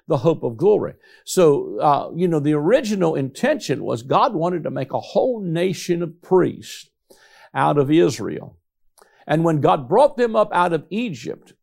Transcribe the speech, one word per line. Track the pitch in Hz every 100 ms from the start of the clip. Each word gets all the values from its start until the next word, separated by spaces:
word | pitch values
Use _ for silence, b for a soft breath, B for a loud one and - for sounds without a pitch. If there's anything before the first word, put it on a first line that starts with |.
| -
the | 143
hope | 156 160
of | 127 110
glory. | 190 196 82 - b b
So, | - 185 160 139 85 104
uh, | 151 139 - 156
you | 180
know, | 156
the | 143
original | 151 156 269 220 202 165 143
intention | 135 - 254 311 - 175
was | 98 120
God | 135 175 254 185
wanted | 170 175
to | 135
make | 135 -
a | 117
whole | - 214 247 226
nation | 180 165 190 - - 170
of | 165 -
priests | - 185 147 - - - - _ _ b b b b 135
out | 151 147
of | 135
Israel. | 160 170 - 92 - - _ _ _ _ _ b b -
And | 156
when | 165 156
God | 156 180 123
brought | 214 294 -
them | 233 220
up | 208
out | 175 180
of | 160 -
Egypt, | 208 240 131 - - _ _